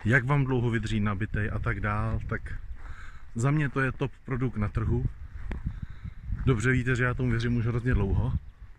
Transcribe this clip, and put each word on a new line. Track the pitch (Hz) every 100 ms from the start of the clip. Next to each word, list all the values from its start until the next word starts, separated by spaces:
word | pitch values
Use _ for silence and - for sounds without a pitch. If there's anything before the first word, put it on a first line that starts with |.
| 104
jak | 131
vám | 123 143 131
dlouho | 131 120
vydrží | 113 107 110
nabitej | 104 98 107 107 104
a | 95
tak | 95 104
dál, | 104 104 110 110 -
tak | 110 - - - - - - - - - -
za | 131
mě | 151 143
to | 135
je | 131
top | - 135 - -
produkt | 131 127 107
na | 104
trhu. | - 104 87 - - - - - - - - - - - - - - -
Dobře | 120 120
víte, | 127 123 123
že |
já | 123
tomu | 123 127
věřím | 113 120 120
už | 113
hrozně | 117 123
dlouho. | 120 98 95 113 - - - -